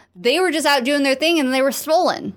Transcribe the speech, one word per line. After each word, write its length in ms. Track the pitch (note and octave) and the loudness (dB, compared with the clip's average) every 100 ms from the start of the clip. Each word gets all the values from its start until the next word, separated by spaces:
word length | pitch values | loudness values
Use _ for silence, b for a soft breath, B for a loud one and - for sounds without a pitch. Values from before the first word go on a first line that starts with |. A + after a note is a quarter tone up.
| B F3+ | B -6
They 240 | A3 D4+ | -2 0
were 100 | F#4 | 0
just 160 | D#4 D4 | 0 0
out 180 | C#4+ | 0
doing 180 | B3 C#4+ | 0 0
their 120 | C#4 | 0
thing 240 | C4 D#4 E4+ | 0 0 2
and 140 | C4 | 0
they 80 | C4 | 0
were 100 | C4+ | 0
stolen. 640 | C4+ - D#4+ D#4+ - - | -2 0 0 2 -2 -6